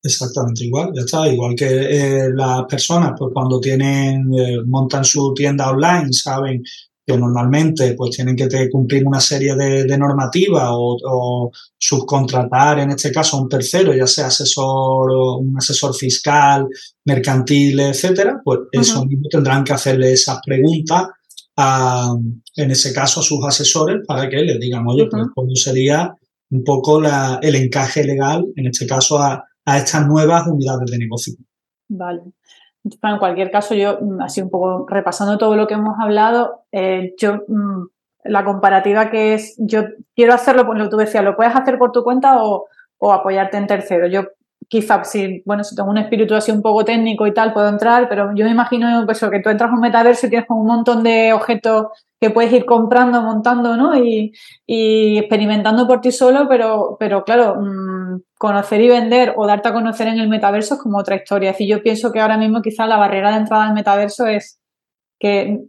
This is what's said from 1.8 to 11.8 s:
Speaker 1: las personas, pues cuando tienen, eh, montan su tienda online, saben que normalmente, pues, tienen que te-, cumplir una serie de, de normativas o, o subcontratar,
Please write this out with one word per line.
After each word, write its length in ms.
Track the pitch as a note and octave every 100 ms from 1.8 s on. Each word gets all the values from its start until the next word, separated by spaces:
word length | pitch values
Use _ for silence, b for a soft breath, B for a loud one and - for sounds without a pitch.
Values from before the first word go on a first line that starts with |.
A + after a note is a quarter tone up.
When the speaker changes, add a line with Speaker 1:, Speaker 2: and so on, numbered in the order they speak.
| C#3 D3 C#3 C3+ C3
Speaker 1:
las 300 | C3 C3+ B2+
personas, 480 | B2+ C3 - E3+ D#3 -
pues 140 | C3 C3
cuando 240 | C3 B2+
tienen, 720 | C3 C3 C#3 C#3 C3+ C3+ C3
eh, 240 | C3 A#2+ A#2+ A#2+
montan 380 | C3 C3 C#3+ C3
su 280 | C#3 C#3 C3+
tienda 340 | C#3+ C#3 C3
online, 420 | C3+ E3 F3 C#3+
saben 520 | B2+ - C3+ C#3 B2+ B2 B B _ -
que 120 | B2+
normalmente, 760 | A#2+ B2 B2 D3 D#3+ D#3 B2+ A#2+
pues, 160 | B2 -
tienen 200 | B2+ B2+
que 120 | D3
te-, 220 | C3 B2+
cumplir 340 | C3+ A#2+ C3+ C3+
una 140 | C3+
serie 360 | - C#3 C#3 C3+
de, 280 | C#3 C3+ C3+
de 120 | C#3
normativas 720 | C#3+ C#3 C3 - G3 D#3+ B2
o, 240 | A#2+ A#2+ A#2+
o 480 | C3 B2+ B2 B2 A#2 B B
subcontratar, 1040 | _